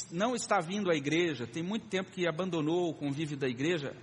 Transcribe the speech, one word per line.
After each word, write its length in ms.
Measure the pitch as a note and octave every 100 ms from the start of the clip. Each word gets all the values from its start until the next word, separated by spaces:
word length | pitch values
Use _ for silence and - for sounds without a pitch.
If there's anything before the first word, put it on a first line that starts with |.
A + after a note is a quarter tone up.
| -
não 240 | E3 A3+
está 260 | B3 - G3+
vindo 300 | E3 G#3 F#3
à 40 |
igreja, 520 | D#3 C#3 D#3+ F3 C3 A#2
tem 160 | E3
muito 240 | F3 G#3+ -
tempo 240 | F#3+ F#3
que 180 | - E3+
abandonou 600 | D#3 F#3+ E3+ D3 F3 F3
o 40 |
convívio 440 | - D3 C#3 D#3 C#3+
da 100 | C3+
igreja, 480 | A#2+ D3 F3 C3+ -